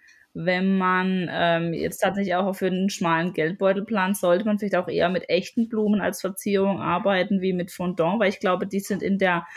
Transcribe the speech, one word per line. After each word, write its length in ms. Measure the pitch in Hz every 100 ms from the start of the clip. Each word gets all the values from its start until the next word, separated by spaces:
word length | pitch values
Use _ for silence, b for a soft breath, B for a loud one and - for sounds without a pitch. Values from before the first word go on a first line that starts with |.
| B B B
wenn 460 | - 165 180 190 190
man, 500 | 185 185 190 190 170
ähm, 440 | 165 170 165 170
jetzt 240 | 160 160 -
tatsächlich 360 | 196 175 196
auch 160 | 175 202
für 140 | 196 190
einen 200 | 185 196
schmalen 460 | - 175 165 175
Geldbeutel 500 | 170 160 196 196 196
plant, 320 | 202 214 185 202
sollte 300 | 175 175 214
man 120 | 208
vielleicht 180 | 208 180
auch 120 | 180
eher 220 | 156 170
mit 180 | 180 -
echten 400 | 170 - - 226
Blumen 320 | 214 214 208
als 220 | 180 208
Verzierung 580 | 190 190 - 196 196 190
arbeiten 640 | 151 175 196 190 180 196
wie 100 | 185
mit 180 | 180 175
Fondant, 500 | - 180 175 165 214
weil 100 | 196
ich 100 | 196
glaube, 260 | 196 180 196
die 140 | 196
sind 220 | - 196
in 160 | - 196
der, 280 | 190 175 -